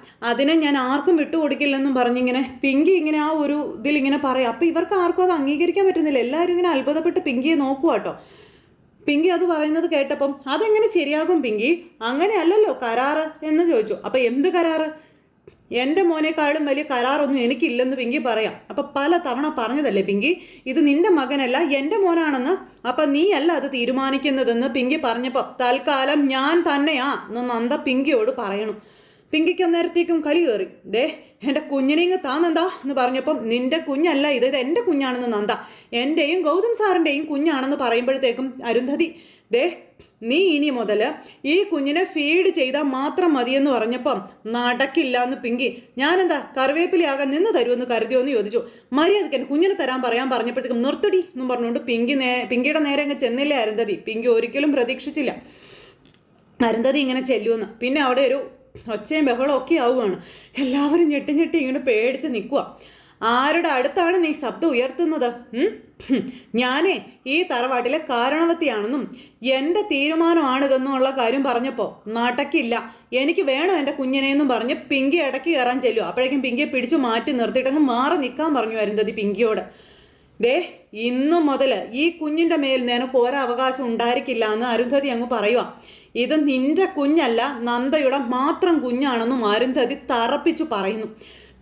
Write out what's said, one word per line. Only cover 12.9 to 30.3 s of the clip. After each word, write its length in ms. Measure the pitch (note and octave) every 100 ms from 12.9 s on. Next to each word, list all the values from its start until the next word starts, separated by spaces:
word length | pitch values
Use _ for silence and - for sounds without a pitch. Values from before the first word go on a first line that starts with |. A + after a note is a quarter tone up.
| A3+ C#4 D#4 D#4 -
എന്ന് 220 | D4+ D#4
ചോദിച്ചു. 320 | F4 B3 G#3 G3
"അപ്പം 180 | G#3 C4
എന്ത് 280 | A#3+ B3+ F4+
കരാറ്? 380 | F4+ E4 D#4+ D#4 - - _ _ _ - - _
എൻ്റെ 280 | A#3 C4 E4+
മോനേക്കാളും 600 | F4+ D#4 D#4 D#4 D4 D#4 C#4+
വലിയ 180 | C#4
കരാറൊന്നും 560 | D4+ B3+ B3 D4 C#4+ C#4
എനിക്കില്ലെന്ന്" 560 | A#3+ C4 D#4+ A#3+ B3+ C4
പിങ്കി 240 | A#3 C#4+
പറയാം. 320 | A#3+ A3 G#3 - -
"അപ്പം 200 | - C#4
പല 180 | C#4 C#4+ E4+
തവണ 280 | D4 B3 D4+
പറഞ്ഞതല്ലേ 520 | C#4 A3+ C#4 C#4 G3
പിങ്കി, 300 | F#3+ G3+ C4 F4+ - - B3+
ഇത് 140 | C4 D4
നിൻ്റെ 240 | C#4+ F#4
മകനല്ല 480 | E4 B3 C#4 B3+ C4 E4
എൻ്റെ 240 | C#4 C#4 G#4+
മോനാണെന്ന്. 560 | F#4 E4+ D#4 C4+ C4 F#4 - - A#3+
അപ്പം 260 | B3+ D4
നീയല്ല 380 | C#4+ F#4 D#4+ D#4+
അത് 160 | D#4 C#4
തീരുമാനിക്കുന്നതെന്ന്" 960 | C4+ A#3+ C4 C4+ C4+ C#4+ C4+ A#3 A#3 C4
പിങ്കി 300 | B3+ B3 D#4
പറഞ്ഞപ്പോൾ, 480 | C4 A#3 B3+ B3+ - -
"തൽക്കാലം 640 | B3 C4 C#4+ C#4 C4+ D4+ C#4
ഞാൻ 300 | C4 C#4 F4
തന്നെയാ" 480 | E4 C#4+ D4 C#4+ C#4 A3
എന്ന് 200 | - A3+ B3
നന്ദ 260 | A#3 A#3+ D4
പിങ്കിയോട് 560 | C#4 B3+ C#4 C4 A3 B3+
പറയണു. 380 | G3+ G3+ A3 G#3 - - _ _ _
പിങ്കിക്ക് 300 | D#4 E4+ F4
അന്നേരത്തേക്കും 540 | F4+ E4+ E4+ F4 E4+ E4
കലി 180 | D4